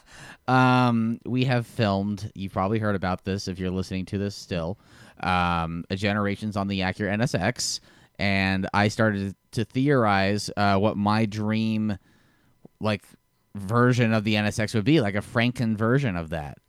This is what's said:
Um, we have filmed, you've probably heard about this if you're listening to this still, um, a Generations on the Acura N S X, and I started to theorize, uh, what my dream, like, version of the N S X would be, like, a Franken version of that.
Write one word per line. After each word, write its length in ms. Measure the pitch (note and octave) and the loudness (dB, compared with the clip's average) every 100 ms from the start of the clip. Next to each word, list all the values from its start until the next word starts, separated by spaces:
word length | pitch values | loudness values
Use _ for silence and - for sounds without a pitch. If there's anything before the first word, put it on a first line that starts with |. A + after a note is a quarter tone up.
| - - - - - | 0 -20 -20 -10 0
Um, 720 | B2+ B2+ B2+ B2 A#2 A2+ A#2 | 4 6 6 4 2 0 -4
we 200 | - B2 | -4 0
have 200 | B2+ B2 | 2 0
filmed, 680 | A2+ - G#2+ G2 G2+ G2+ A2 | -2 0 0 2 0 -4 -8
you've 180 | - F#2+ | -8 -6
probably 260 | - F#2+ A2 | -2 -2 0
heard 160 | G#2+ G2+ | -2 -2
about 280 | F2+ F2+ | -2 -4
this 220 | - G2 F#2+ | -4 -6 -6
if 140 | F2+ | -6
you're 100 | F#2 | -4
listening 340 | F#2 F#2 F#2+ F2+ | -4 -4 -6 -6
to 120 | G2+ | -4
this 160 | G2+ | -4
still, 460 | G2 - F2+ E2 G#2 _ - - - | -8 -8 -6 -4 -8 _ -20 -20 -6
um, 640 | F2 F2+ F2 E2+ E2 E2+ - | -2 0 2 0 -2 -6 -6
a 40 | F#2+ | -4
Generations 600 | G2+ G#2 G2+ G2 G#2+ G#2 | -2 0 -2 -4 -4 -4
on 100 | G2 | -4
the 140 | G2 | -2
Acura 320 | F#2 - G2+ | -2 -2 -4
N 80 | G#2 | -2
S 160 | B2 G#2 | -2 -2
X, 440 | F#2 - - - - - _ - | -4 -2 -6 -6 -12 -20 _ -4
and 500 | G2+ G2 F#2+ F#2+ F#2+ | 0 2 2 0 0
I 140 | G2+ G#2 | 2 2
started 480 | - A2 G2+ G2 - _ | 2 0 0 -4 -8 _
to 120 | B2+ | -6
theorize, 840 | G#2+ C3 C#3 C#3 A2 G2 G2 G#2 - - | -4 0 2 4 4 4 2 0 -2 0
uh, 200 | G2+ G2 | 2 4
what 200 | G#2+ G2+ | 2 2
my 280 | G#2 G#2+ | 2 2
dream, 720 | A2 G#2+ G#2+ A2 A2 A2 G#2+ F#2+ - _ _ _ _ _ - _ | 0 -2 -2 0 0 0 -2 -4 -10 _ _ _ _ _ -20 _
like, 240 | G#2 G#2 - _ _ _ _ | -4 -4 -6 _ _ _ _
version 580 | G2+ G2 A#2 B2 B2 A#2 | -12 -2 4 4 4 4
of 120 | A2+ | 2
the 120 | G#2 G#2+ | 2 2
N 80 | G#2 | 2
S 120 | G2+ | 0
X 160 | A2 | -2
would 100 | A2+ | 0
be, 160 | G#2 D#3 | 4 4
like, 140 | G2+ | 2
a 60 | G2 | -2
Franken 560 | - A#2+ A#2+ B2 A#2 G#2 | -2 0 0 0 -2 0
version 400 | A2+ C3 C3+ F2 | 2 2 0 -2
of 140 | D#2+ | -4
that. 280 | D#2+ D2 - | -6 -8 -12